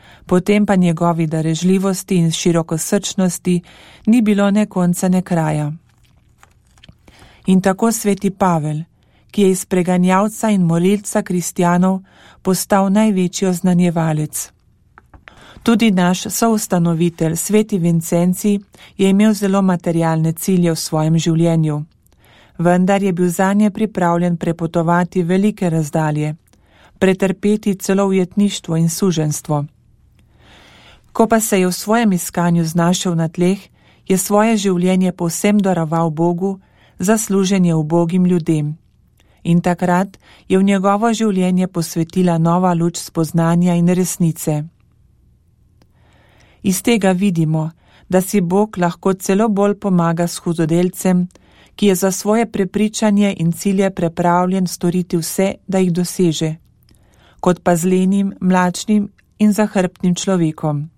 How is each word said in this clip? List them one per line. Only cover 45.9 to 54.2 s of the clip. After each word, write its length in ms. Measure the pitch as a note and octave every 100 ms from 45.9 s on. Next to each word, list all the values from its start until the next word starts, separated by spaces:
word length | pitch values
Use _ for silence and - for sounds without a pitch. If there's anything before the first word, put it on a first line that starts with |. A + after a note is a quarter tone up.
| _ _ _ _ _ _ _
Iz 200 | G3 F#3
tega 300 | - A#3 F#3+
vidimo, 580 | F3+ G3+ E3 D#3 D#3+ D#3 - _ _ -
da 120 | F3+
si 200 | F#3 G#3
Bog 380 | E3+ F#3+ G#3+ F3+
lahko 340 | F3 F3 G3
celo 360 | F#3+ - F#3+ A3+
bolj 260 | G3 G3+ G3+
pomaga 480 | G3+ F3+ E3+ E3+ F3
s 140 | -
hudodelcem, 840 | F3+ E3+ D#3+ E3+ F3+ - F#3 F#3 F3+ - _ _ _ -
ki 100 | G#3
je 80 |
za 160 | F#3 F#3+
svoje 360 | F#3 G3+ A3 A3+
prepričanje 800 | A3+ F#3 G3+ G#3+ - A3 G3+ G3+ F#3+
in 140 | E3
cilje 380 | E3 G3+ G3 F#3+
pripravljen 760 | F#3+ E3+ E3